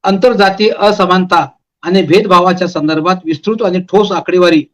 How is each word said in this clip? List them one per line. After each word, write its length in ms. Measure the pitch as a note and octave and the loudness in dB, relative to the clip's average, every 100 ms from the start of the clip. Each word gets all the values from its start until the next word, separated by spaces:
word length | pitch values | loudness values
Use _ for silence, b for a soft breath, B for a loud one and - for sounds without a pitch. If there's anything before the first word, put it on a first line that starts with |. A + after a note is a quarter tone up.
आंतरजातीय 680 | F#3+ G3 B3 G#3 G3 F#3+ G#3+ - | -2 2 0 2 0 2 -2 0
असमानता 640 | G3+ G3+ F3+ F3+ F3+ F3 C#3+ _ _ _ | 0 0 0 0 2 0 -2 _ _ _
आणि 180 | E3 F#3+ | -2 0
भेदभावाच्या 680 | D#3 F3+ G#3+ F#3 F3+ F3+ F3 | 2 0 4 2 2 -2 -4
संदर्भात 580 | E3 D3+ D#3 E3 F#3 D#3+ | -4 -2 -2 -2 -4 -6
विस्तृत 360 | D#3 - A3 | -6 -4 -2
आणि 180 | G#3 F#3 | -2 -4
ठोस 320 | F3+ F#3+ G3+ | 0 0 0
आकडेवारी 520 | E3+ D#3+ F3+ F3+ D#3+ C3+ | -4 -2 0 2 2 -2